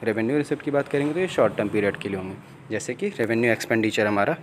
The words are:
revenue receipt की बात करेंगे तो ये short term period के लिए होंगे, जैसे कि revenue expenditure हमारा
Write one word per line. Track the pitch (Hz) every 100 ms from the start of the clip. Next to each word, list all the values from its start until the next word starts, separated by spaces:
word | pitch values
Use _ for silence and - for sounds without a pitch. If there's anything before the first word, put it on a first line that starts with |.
revenue | 110 110 113 147
receipt | 143 143
की | 147
बात | 143 139
करेंगे | 143 147
तो | 160
ये | 185
short | - 110 107
term | 101
period | 107 101 -
के | 101
लिए | 95
होंगे, | 95 98 - - -
जैसे | 107 -
कि | 123 202
revenue | - 113 113 120
expenditure | 110 - 113 110 110 104
हमारा | 101 101 165